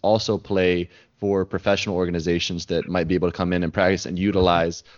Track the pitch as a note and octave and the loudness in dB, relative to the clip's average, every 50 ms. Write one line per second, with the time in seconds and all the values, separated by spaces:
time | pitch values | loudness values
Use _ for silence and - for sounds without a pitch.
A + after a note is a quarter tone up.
0 | - G2 A2 G#2+ - - G#2 F#2+ - - G2+ F#2+ F#2 F2+ F2+ F2 F2 - - - | 0 2 2 2 2 -2 -2 -4 -4 -2 0 2 2 4 2 2 -2 -6 -10 -18
1 | - _ _ _ G#2 G2+ G2 F#2+ F#2 - - F#2 - G2+ G2+ F#2+ - G#2 F#2 F2 | -20 _ _ _ -2 0 0 0 -2 -4 -6 -4 0 0 0 0 0 -2 -2 -2
2 | F2+ F2 E2+ E2+ D#2 F2 E2+ E2+ - - F2+ E2+ - - F2 E2 - - F2+ F2+ | -2 0 -2 -2 0 0 0 0 -2 -4 -6 -8 -6 -4 -2 -2 -2 -2 -2 -2
3 | E2 E2 F2+ F2 F2 F2 - - F#2 F2 F2+ F2 F2 D#2+ - G#2 F#2 F#2 F#2+ F2+ | 0 0 0 0 0 0 -2 -2 -2 0 0 0 0 0 0 2 2 2 2 0
4 | - - F2+ F2+ F#2+ G#2 - F#2+ F#2 F2+ F2 E2+ E2+ E2+ E2+ - - - - | -2 -6 -4 -2 0 0 2 4 4 4 4 2 2 0 -4 -8 -14 -20 -20